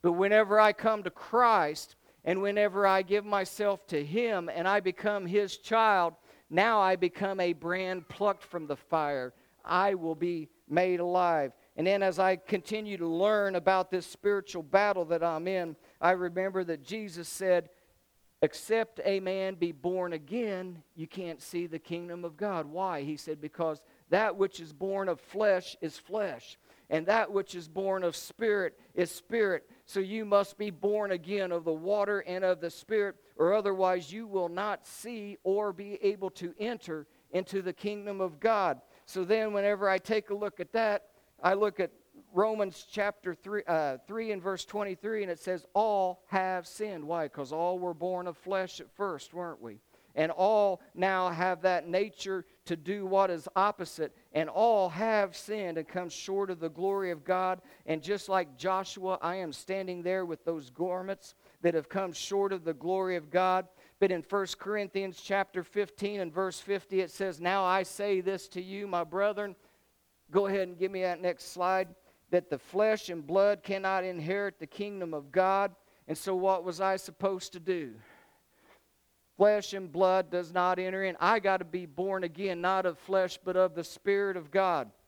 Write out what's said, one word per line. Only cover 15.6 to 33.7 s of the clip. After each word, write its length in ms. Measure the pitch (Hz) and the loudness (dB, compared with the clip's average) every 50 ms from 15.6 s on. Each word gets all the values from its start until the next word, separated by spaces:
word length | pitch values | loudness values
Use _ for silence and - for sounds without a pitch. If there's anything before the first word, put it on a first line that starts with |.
| 175 165 156 _ _ - _ _ | -4 -4 -8 _ _ -20 _ _
I 120 | - 175 | 4 4
remember 520 | 185 180 180 175 170 185 185 196 185 190 185 | 4 4 0 -4 -2 -2 -4 -2 -2 -2 -2
that 180 | 170 165 147 135 | -2 -4 -6 -6
Jesus 440 | - 190 220 214 202 160 170 170 - | -8 -8 -8 -8 -8 -10 -12 -12 -10
said, 400 | - - 190 185 180 175 165 - _ _ _ _ _ _ _ _ _ _ _ _ _ _ | -8 -2 2 4 4 4 4 -2 _ _ _ _ _ _ _ _ _ _ _ _ _ _
"Except 580 | - 151 - - - - 214 226 220 220 _ - - | 0 0 0 -4 -2 0 0 0 0 -2 _ -2 0
a 140 | 202 196 196 | 2 2 2
man 360 | 190 185 190 190 190 190 196 | 0 -2 -2 -2 -2 -4 -2
be 160 | 165 175 175 | -2 -2 -2
born 420 | 160 135 - 180 180 185 180 175 170 | -2 -4 -2 -2 0 0 -2 -2 -4
again, 680 | 156 147 139 185 247 240 214 196 185 185 185 180 165 147 _ _ | -6 -6 -6 -4 -2 -2 -2 -2 -4 -6 -8 -12 -14 -18 _ _
you 120 | 165 160 | -12 -12
can't 340 | 160 - 185 185 170 165 - | -10 -8 -10 -8 -8 -10 -12
see 260 | - - - 170 175 | -14 -8 -6 -6 -6
the 120 | 170 160 156 | -4 -8 -10
kingdom 460 | _ - 170 170 175 175 170 175 175 | _ -8 -8 -8 -8 -10 -10 -8 -8
of 120 | 170 151 | -10 -8
God." 280 | - 202 208 190 170 151 | -4 -4 -2 -2 -2 -4
Why? 360 | 143 151 180 190 190 175 147 | -4 -4 -4 -2 -2 -2 -4
He 160 | 139 143 151 | -4 -6 -8
said, 220 | 139 - - 156 151 | -8 -6 -8 -8 -8
"Because 440 | 147 151 _ - 170 160 156 143 _ _ _ _ _ _ | -8 -12 _ -2 -2 -2 -2 -4 _ _ _ _ _ _
that 260 | 160 190 220 214 180 | 2 4 4 2 2
which 240 | 196 196 190 - - | 2 0 0 0 -8
is 140 | 170 156 151 | -16 -16 -10
born 360 | 143 180 190 196 196 196 185 | -6 -4 -4 -2 -2 0 -2
of 100 | 165 131 | -2 -2
flesh 560 | - - - 202 214 208 190 180 175 - - _ | -4 -10 -2 2 4 4 4 4 2 -6 -12 _
is 180 | - 156 147 | -8 -8 -8
flesh, 600 | - _ - 185 220 208 185 135 117 - - - _ _ _ - _ _ _ | -8 _ -6 -4 -2 -2 -2 -4 -8 -14 -18 -20 _ _ _ -20 _ _ _
and 160 | - 160 160 | -2 -2 2
that 260 | 170 214 226 214 156 | 2 2 2 2 2
which 240 | 202 196 190 - - | 0 -2 -2 -2 -8
is 120 | 175 165 156 | -12 -12 -8
born 340 | 156 190 196 196 190 190 180 | -6 -4 -2 0 0 0 0
of 120 | 170 160 | -2 -2
spirit 600 | - - - - - 226 220 208 202 185 160 - _ - _ _ | -4 -12 -14 -8 -2 0 2 2 2 0 -2 -4 _ -20 _ _
is 160 | - 180 165 | -2 -2 -2
spirit. 600 | - - _ _ - 233 214 196 180 151 - _ - _ _ | -2 -14 _ _ 2 2 2 2 2 -2 -4 _ -20 _ _
So 140 | - - 196 | -6 -4 -4
you 260 | 190 185 208 226 220 | -4 -2 -4 -6 0
must 320 | 208 202 202 202 - - | 4 4 4 4 2 -4
be 140 | _ 208 208 | _ -6 -6
born 400 | 180 147 - 202 208 214 208 196 | -6 -2 0 2 2 2 0 0
again 400 | 190 180 160 165 202 202 190 180 | -2 -4 -4 -4 -4 -2 -2 -2
of 120 | 175 170 160 | -2 -2 0
the 80 | 165 | -2
water 480 | 160 156 165 185 208 208 202 202 208 196 | -2 -2 0 0 2 2 2 2 0 -2
and 240 | - - 180 185 190 | -2 -4 -4 0 2
of 180 | 185 180 160 | 2 2 0
the 80 | 170 170 | -2 -8
Spirit, 460 | - - - - 220 214 202 202 - _ _ _ _ | -8 -10 -6 0 0 0 2 0 -4 _ _ _ _
or 160 | - 160 175 196 | 2 4 4 4
otherwise 580 | 220 202 202 | 4 2 2